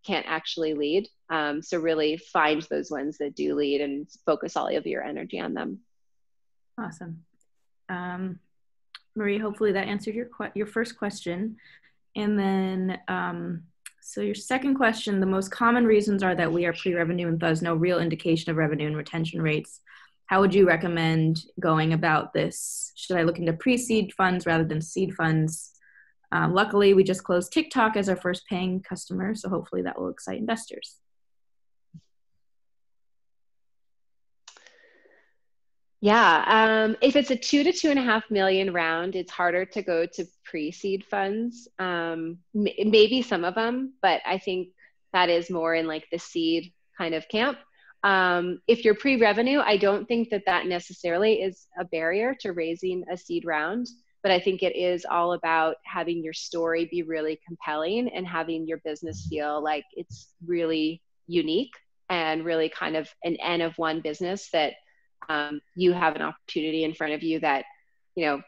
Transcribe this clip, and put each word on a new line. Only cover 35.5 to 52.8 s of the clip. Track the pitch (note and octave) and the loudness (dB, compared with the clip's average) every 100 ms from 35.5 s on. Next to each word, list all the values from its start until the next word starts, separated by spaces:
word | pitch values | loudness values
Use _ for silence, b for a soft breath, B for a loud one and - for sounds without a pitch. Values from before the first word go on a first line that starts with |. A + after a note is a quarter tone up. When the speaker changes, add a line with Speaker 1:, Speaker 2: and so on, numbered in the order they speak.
| _ _ _ _ _ | _ _ _ _ _
Speaker 1:
Yeah, | G#3 A3 G3+ D#3+ - | 4 6 8 6 6
um, | A3 A3 A3 A3 A3+ | 6 6 4 2 4
if | C4+ C#4+ | 4 4
it's | - | 2
a | B3 | -2
two | - C#4+ | 2 2
to | C#4+ | 4
two | F4+ D#4+ | 2 2
and | C#4 | 2
a | |
half | B3 A3 - | 2 0 0
million | G#3 F#3+ F#3+ G3 | 0 2 2 0
round, | F3 E3 E3 F3+ F#3+ | 0 0 0 -2 -6
it's | F3+ | -8
harder | - F3 F3 | 0 0 2
to | F#3 - | -2 -6
go | F#3+ E3 | -2 0
to | E3 - F3 _ | 0 -4 -10 _
pre-seed | - E3 D3+ F3+ G3+ F#3+ - | -10 -6 -6 -6 -4 -4 -4
funds. | G3+ G3 G#3+ A#3 A#3+ - - | -4 -2 -2 -4 -8 -20 -8
Um, | F#3 F3 E3 E3 D#3+ F3 _ | -4 -2 -4 -4 -8 -10 _
m-, | G#3+ G#3 - G#3 | -2 -2 0 4
maybe | G#3+ G#3+ B3+ | 8 8 6
some | A#3+ F#3+ | 0 0
of | F3 | 0
them, | F#3+ A3+ B3 C4 - | 0 -2 -2 -6 0
but | F#3+ E3 - | 2 2 0
I | F#3 | -4
think | G3+ F#3 F3+ _ b _ _ | -2 -4 -6 _ b _ _
that | F#3 F3+ | 2 4
is | E3+ E3+ | 2 0
more | F3+ E3 | -2 0
in, | E3 E3 | 0 -2
like, | D#3 - | -6 -6
the | E3+ | -10
seed | - E3+ E3 E3 E3+ _ _ - | -6 -4 0 0 -4 _ _ -8
kind | E3+ | -4
of | D#3+ - | -4 -4
camp. | G#3+ B3+ B3 - b b _ | -2 -2 -4 -14 b b _
Um, | G3+ F#3+ F#3 F3 F3 F3 - | 2 4 4 2 0 -4 2
if | A#3 | 4
you're | A3+ | 4
pre-revenue, | G#3 C#4 C4 A3 G#3 A#3+ C#4+ | 2 2 4 4 4 2 2
I | - G#3 | 2 4
don't | G3+ G3+ G#3+ | 4 2 0
think | A#3 A3+ | -2 0
that | G#3 | -2
that | F#3+ F3+ F3+ | 0 0 0
necessarily | F3 - F#3 F3 E3+ G#3+ A3 | -4 -6 -8 -2 2 2 2
is | F#3+ F#3 _ - | 0 -6 _ -10
a | F3+ | -6
barrier | E3 D#3+ F#3+ A#3 C4+ | -2 0 0 -2 -4
to | G#3+ | -6
raising | F3 E3 E3+ | -4 -4 -4